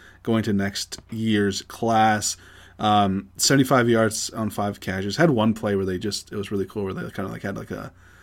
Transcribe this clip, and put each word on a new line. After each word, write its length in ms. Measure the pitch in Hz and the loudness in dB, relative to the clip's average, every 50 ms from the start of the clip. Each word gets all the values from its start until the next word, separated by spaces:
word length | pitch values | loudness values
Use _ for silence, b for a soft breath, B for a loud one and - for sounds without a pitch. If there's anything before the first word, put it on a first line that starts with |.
| b b b b _ | b b b b _
going 200 | 120 113 110 104 | 0 0 0 2
to 80 | 110 101 | 0 0
next 480 | 98 98 98 101 - - - - - - - | 0 0 -2 -4 -6 -8 -10 -12 -16 -14 -12
year's 520 | 117 113 110 110 107 104 101 101 95 - - | -8 -4 0 2 2 4 2 2 0 -4 -8
class. 760 | - - - 120 113 113 110 110 110 107 104 101 - - b b b b b b b b b | -12 -8 -4 -2 2 4 4 4 4 4 2 0 -4 -6 b b b b b b b b b
Um, 500 | 104 107 104 104 101 95 95 98 98 - - | 2 4 4 4 4 4 2 -2 -4 -8 -6
seventy-five 520 | - - - 139 139 131 127 143 127 120 120 | -2 2 2 4 4 4 4 4 4 4 4
yards 420 | 117 113 113 107 107 - - - | 4 4 4 2 0 -2 -6 -8
on 200 | - 117 110 104 | -6 -4 -4 -4
five 300 | - - 101 104 98 - | -4 -4 -4 -4 -4 -6
catches. 360 | - - 92 95 98 104 98 | -8 -6 -6 -4 -4 -4 0
Had 140 | - 165 165 | 2 2 4
one 240 | 135 110 107 113 104 | 4 4 2 2 2
play 220 | - - 107 101 | 0 0 0 0
where 100 | 98 95 | 0 0
they 120 | 95 92 90 | -2 -4 -4
just, 340 | 95 104 98 - - - - | -4 -4 -6 -6 -10 -10 -10
it 40 | |
was 140 | 104 95 - | -10 -8 -4
really 160 | 107 98 95 | -4 -4 -4
cool, 180 | - - 107 101 | -4 -4 -6 -6
where 100 | 95 95 | -6 -6
they 80 | 92 87 - | -6 -8 -8
kinda, 200 | - - 98 - | -8 -8 -8 -8
like, 120 | 110 110 - | -8 -8 -8
had, 140 | 101 101 | -6 -6
like, 140 | - 110 - | -6 -8 -10
a 220 | 110 104 107 - b b b b b b | -10 -10 -10 -12 b b b b b b